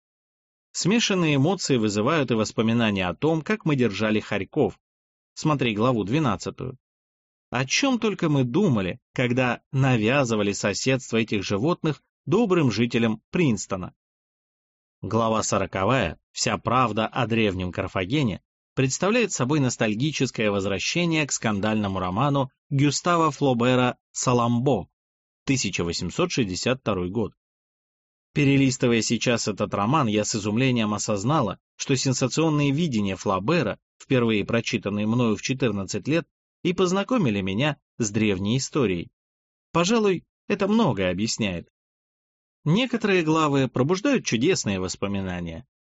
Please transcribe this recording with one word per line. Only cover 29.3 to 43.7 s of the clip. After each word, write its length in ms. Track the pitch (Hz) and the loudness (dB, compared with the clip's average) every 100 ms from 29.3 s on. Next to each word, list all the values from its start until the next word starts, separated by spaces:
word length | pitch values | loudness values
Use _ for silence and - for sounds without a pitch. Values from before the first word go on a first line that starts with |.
| 113 113 | 0 -2
этот 240 | 95 101 | -4 -4
роман, 340 | 101 104 156 117 | -2 0 2 2
я 180 | 107 | 0
с 120 | 104 110 | 0 -2
изумлением 580 | 104 110 131 120 104 | -2 0 2 2 0
осознала, 640 | 104 - 101 120 156 101 90 _ - | -2 -2 -2 0 0 -2 -6 _ -8
что 200 | - 131 | -2 0
сенсационные 760 | 135 123 127 151 160 147 143 | 0 0 0 0 0 2 0
видения 440 | 139 170 110 98 95 | 0 0 0 -2 -2
Флобера, 640 | 104 92 107 170 107 - _ _ | -2 -2 0 0 -2 -6 _ _
впервые 460 | - 131 113 104 | -2 2 2 2
прочитанные 640 | 90 117 - 110 101 104 107 | 0 -2 0 -4 -2 -2 0
мною 280 | 123 117 | 0 0
в 80 | 101 | 0
четырнадцать 640 | - 131 127 101 92 101 123 | -4 -2 -2 -2 -6 -6 -2
лет, 220 | 165 - _ _ _ | -2 -4 _ _ _
и 100 | 175 | -2
познакомили 680 | 180 185 196 196 254 135 101 | 0 2 2 0 0 2 0
меня 380 | 95 101 151 - _ - | -2 -2 -2 -4 _ -6
с 120 | 104 | -2
древней 480 | 107 107 92 101 131 | 0 2 0 0 -2
историей. 520 | - 156 107 85 - _ _ _ _ _ _ | -2 0 0 0 -6 _ _ _ _ _ _
Пожалуй, 520 | 165 175 233 208 170 - _ - | -2 2 2 2 0 -6 _ -6
это 220 | 208 196 | -2 0
многое 420 | 226 185 98 92 | 2 2 0 -2
объясняет. 580 | 90 110 - 101 85 - _ _ _ _ _ _ _ _ _ | -2 -4 -2 -4 -4 -10 _ _ _ _ _ _ _ _ _
Некоторые 580 | 147 202 262 226 208 185 | 0 0 0 0 2 2
главы 440 | 156 160 156 139 | 2 2 2 2
пробуждают 600 | 131 | 2